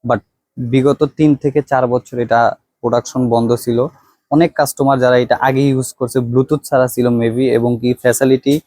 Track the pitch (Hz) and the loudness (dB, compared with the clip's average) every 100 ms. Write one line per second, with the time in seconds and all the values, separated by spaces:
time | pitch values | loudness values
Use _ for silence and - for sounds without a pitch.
0 | 120 113 _ _ _ - 123 131 135 139 | -2 -4 _ _ _ -10 -2 0 2 0
1 | 147 - 151 139 147 139 139 131 127 123 | -2 0 0 2 0 -2 0 0 0 -2
2 | - 123 117 117 117 - _ _ 120 120 | -4 -8 0 2 0 -2 _ _ -2 -2
3 | - 131 123 117 117 120 - 120 139 _ | -4 -4 0 0 0 -2 -2 -2 -4 _
4 | _ _ _ 143 170 - 143 - 139 135 | _ _ _ 0 0 0 -4 0 0 2
5 | 127 127 120 - 131 131 139 131 131 - | 2 2 2 0 0 0 0 0 -4 -8
6 | 123 131 120 120 139 151 - 135 127 - | -4 -4 -2 -2 0 -4 -2 0 0 0
7 | 120 120 117 113 131 120 120 120 123 123 | 0 0 0 0 0 0 0 -2 -2 0
8 | 127 117 135 131 139 147 | 0 0 2 2 0 -2